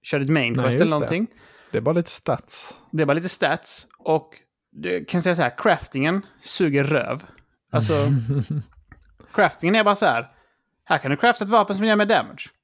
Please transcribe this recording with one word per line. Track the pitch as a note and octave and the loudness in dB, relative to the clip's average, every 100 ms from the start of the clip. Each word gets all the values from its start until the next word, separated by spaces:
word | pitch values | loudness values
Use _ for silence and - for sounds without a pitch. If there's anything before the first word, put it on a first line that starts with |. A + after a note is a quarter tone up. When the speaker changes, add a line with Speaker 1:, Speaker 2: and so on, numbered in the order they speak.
Speaker 1:
kör | - D3 | -4 -2
ditt | C#3 | 0
main | D3+ A#2+ | 0 0
Speaker 2:
Nej, | B2+ | 0
Speaker 1:
quest | B2 | 0
Speaker 2:
just | B2 | 2
Speaker 1:
eller | F3 | 2
Speaker 2:
det. | |
Speaker 1:
någonting. | D3+ A#2 E3+ A3+ _ - - _ | 2 0 -2 -4 _ -20 -20 _
Speaker 2:
Det | - | -4
är | |
bara | B2 | 0
lite | E3+ E3+ | -2 -2
stats. | - - B2 - - - - _ | -6 -4 -4 -4 -8 -8 -12 _
Speaker 1:
Det | D#3 | -2
är | |
bara | C#3+ | 0
lite | D3+ E3 | 0 -2
stats | - D3+ E3 - - - _ | -4 -2 -2 -6 -12 -12 _
och | - D#3+ D#3 - _ _ _ | -2 -2 -2 -20 _ _ _
du | - E3+ F3+ | -10 -6 -6
kan | D3 F3+ | -2 -2
säga | F3+ | 0
så | E3+ | 0
här, | B2+ - | -2 0
craftingen | A3 E3 - C3+ D3 F#3+ - _ | 0 0 -2 -4 -2 -2 -6 _
suger | - - E3+ C#3 | -8 0 2 2
röv. | C#3+ D3+ A#2 C#3+ - - _ _ _ | 0 0 -2 -8 -12 -20 _ _ _
Alltså, | A2+ G#2+ | -2 0
Speaker 2:
<laughs> | D3+ C#3+ C#3 A2+ C#3 - D3+ - - _ - _ _ - | 2 2 0 0 -2 -2 -6 -8 -20 _ -20 _ _ -6
Speaker 1:
craftingen | - F3+ - E3 | 2 2 2 0
är | A3 | 2
bara | G#3 | 2
så | G3 | 2
här, | E3+ A#2 B2 _ _ _ _ _ | 2 0 -4 _ _ _ _ _
här | - D#3 | -2 -2
kan | C3+ | 0
du | C#3+ | 2
crafta | A#3+ A#3+ | 2 2
ett | G3+ | 2
vapen | A3+ A#3 | 2 2
som | G3 | 0
gör | A3 | 2
mer | G#3 | 2
damage. | G#3 F#3 - - - _ | 4 2 0 -12 -18 _